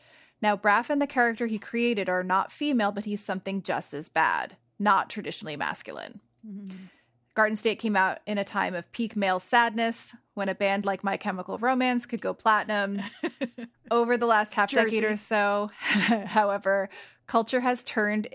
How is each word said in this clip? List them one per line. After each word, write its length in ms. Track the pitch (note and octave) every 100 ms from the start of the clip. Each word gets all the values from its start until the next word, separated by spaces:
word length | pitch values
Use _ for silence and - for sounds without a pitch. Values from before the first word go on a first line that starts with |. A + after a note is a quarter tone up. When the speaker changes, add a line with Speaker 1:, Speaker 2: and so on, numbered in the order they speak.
| _ _ _ _
Speaker 1:
Now, 120 | G#3
Braff 360 | G3+ G#3 G#3 B3
and 100 | C#4+
the 60 | C#4
character 400 | B3+ A#3 A3+ A#3
he 120 | G#3+
created 520 | - A#3 A#3+ G#3+ F#3
are 120 | F3+
not 300 | F#3 F#3+ -
female, 400 | - D4 B3+ G3+
but 140 | G#3+ G#3
he's 180 | G#3
something 380 | - F#3+ G3+ G3
just 320 | - C3+ -
as 140 | D3 E3
bad, 460 | D#3+ C#3 D#2+ B1 - _ -
not 320 | G#3 F#3+ -
traditionally 460 | G#3+ D#3 - D#3 D3+
masculine." 640 | D#2 - - D2 G1+ - _ _ A3
Speaker 2:
Mm-hmm. 300 | G3 G3 F#3 F#3 _ _ _ _
Speaker 1:
Garden 220 | - G#3+ G#3+
State 220 | A3+ G3+
came 180 | A3+ G3+
out 220 | F#3+ - -
in 120 | G#3
a 60 |
time 300 | G3 G#3 F#3
of 160 | F3+ -
peak 220 | - A#3 G#3
male 240 | G3 F#3
sadness, 760 | - A#3+ A#3 A3 A3+ A#3 - - _
when 140 | - G3
a 60 |
band 300 | F#3 G3+ G3 G3
like 180 | F#3+
My 120 | G3 F#3+
Chemical 400 | G#3 F#3 F#3 G3
Romance 480 | A#3+ B3+ B3+ B3 -
could 140 | A3+
go 100 | F#3+
platinum. 640 | F#3 A3+ G#3 G3 G#3 G3 G3+ G3 - E4+ - B3
Speaker 2:
<laughs> 440 | - A#3 _ -
Speaker 1:
Over 260 | A#3 A#3 A#3+
the 100 | A#3
last 280 | G#3+ G#3+
half 160 | - G3+
decade 320 | C4 A3 A3
Speaker 2:
Jersey. 40 | G#3+
Speaker 1:
or 100 | G#3
so, 540 | - G#3+ G#3 G3+ G#3
<laughs> 60 | - - G3+ F#3+ A3+ F#3+
however, 640 | A3 G3+ G3+ G3 G3 G3 - - _ -
culture 340 | A#3 A3 B3+
has 220 | B3 B3
turned 460 | - - G#3 G#3+ G#3